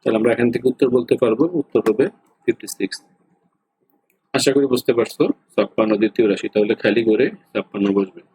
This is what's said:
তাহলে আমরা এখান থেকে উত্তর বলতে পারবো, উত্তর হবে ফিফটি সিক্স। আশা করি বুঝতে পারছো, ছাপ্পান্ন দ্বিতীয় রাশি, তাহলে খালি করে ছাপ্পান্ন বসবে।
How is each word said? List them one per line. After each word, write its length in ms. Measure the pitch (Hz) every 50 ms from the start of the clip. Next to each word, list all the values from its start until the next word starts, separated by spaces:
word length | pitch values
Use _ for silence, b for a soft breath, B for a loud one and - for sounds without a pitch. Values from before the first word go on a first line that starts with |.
তাহলে 160 | _ 123 110 110
আমরা 120 | 110 120 113
এখান 120 | 120 120 120 117
থেকে 120 | 117 - 127
উত্তর 160 | 127 _ 143 127 120
বলতে 180 | 123 117 - 131 117
পারবো, 220 | 127 117 113 113 151 170 180 156
উত্তর 200 | - _ _ 117 -
হবে 180 | 110 104 - 98 101 - _ _ _ _ _ _
ফিফটি 240 | - 113 _ - 101 -
সিক্স। 220 | _ 101 98 - - _ _ _ _ _ _ _ _ _ _ _ _ _ _ _ _ _ _ _ _ _ _ _ _ _ _ -
আশা 120 | 135 - 143 135
করি 100 | 139 139 131 123
বুঝতে 180 | 123 - - 117
পারছো, 260 | 117 117 - - - 151 262 - _ _ _ _
ছাপ্পান্ন 380 | - 101 - _ - 110 107 107 101
দ্বিতীয় 240 | 110 107 _ - 117 104
রাশি, 160 | 98 - - 107 _
তাহলে 200 | 107 104 107 110 - -
খালি 180 | 110 104 117 113 110
করে 160 | 107 107 131 202 214 - _ _
ছাপ্পান্ন 340 | _ 107 98 _ - 104 101 101 98
বসবে। 240 | - 196 190 _ 175 - _ _